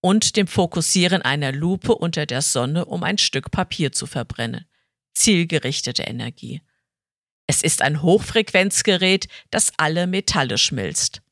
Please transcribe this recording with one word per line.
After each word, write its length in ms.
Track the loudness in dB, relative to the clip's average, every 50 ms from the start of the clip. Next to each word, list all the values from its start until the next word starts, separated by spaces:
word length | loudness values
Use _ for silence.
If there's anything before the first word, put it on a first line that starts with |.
| 4
und 340 | 4 4 4 2 2 2
dem 100 | 2 0
Fokussieren 760 | 2 2 0 0 2 0 -2 0 2 2 4 4 4 4 2 2
einer 280 | 0 0 0 0 -2
Lupe 440 | -2 0 0 0 0 0 2 0 0
unter 320 | 2 2 -2 -2 -2 -4
der 160 | -2 -2 -2 -2
Sonne, 420 | 0 0 0 0 0 0 -2 -2
um 180 | -2 -6 -4 -2
ein 140 | -2 0
Stück 340 | 0 0 0 -2 -4 -4 -4
Papier 420 | -4 -4 -4 -4 -2 -2 -2 -2 -2
zu 140 | -4 -6
verbrennen. 600 | -4 -6 -8 -6 _ -6 -6 -6 -6 -6 -8 -12 _ _ _ _ _ _ _ _ _ _
Zielgerichtete 880 | 2 4 4 4 4 4 2 -2 -2 -2 -2 -4 -4 -6 -4 -4 -4 -6
Energie. 580 | -4 -6 -6 -8 -8 -10 _ -14 -12 -12 -12 _ _ _ _ _ _ _ _ _ _ _ _ _ _ _ _ _
Es 160 | -2 0 0 2
ist 180 | 0 0 2
ein 220 | 0 0 0 2 4
Hochfrequenzgerät, 1300 | 4 4 4 2 2 0 0 0 2 2 2 2 2 0 0 2 2 2 4 4 2 2 2 0 -6 -12 -20 -18 _
das 220 | -2 0 0 0 0 0
alle 280 | 0 0 2 0 0
Metalle 520 | 0 -2 -2 -2 0 0 0 0 0 0 0
schmilzt. 640 | 0 0 -2 -4 -4 -4 -4 -2 -4 -4 -6 -8 _ _